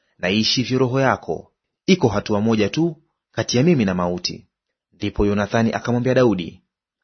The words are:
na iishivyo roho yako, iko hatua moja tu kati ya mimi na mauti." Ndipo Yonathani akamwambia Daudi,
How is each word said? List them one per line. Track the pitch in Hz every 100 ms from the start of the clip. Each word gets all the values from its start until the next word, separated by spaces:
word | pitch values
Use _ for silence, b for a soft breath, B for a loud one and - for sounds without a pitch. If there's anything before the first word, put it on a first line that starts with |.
| _ _
na | 90
iishivyo | 104 107 - 110 127
roho | 127 131
yako, | 135 101 - 80 - _ _ _ -
iko | 180 123
hatua | 101 - 104
moja | 110 110 98
tu | 151 170 160 _ _ _
kati | - 110 120
ya |
mimi | 156 156
na | 98
mauti." | 90 87 90 - 85 - _ _ _ _
Ndipo | 85 104 - 104
Yonathani | 101 101 117 113
akamwambia | 101 - 120 123
Daudi, | 127 123 95 85 - _ _ _ _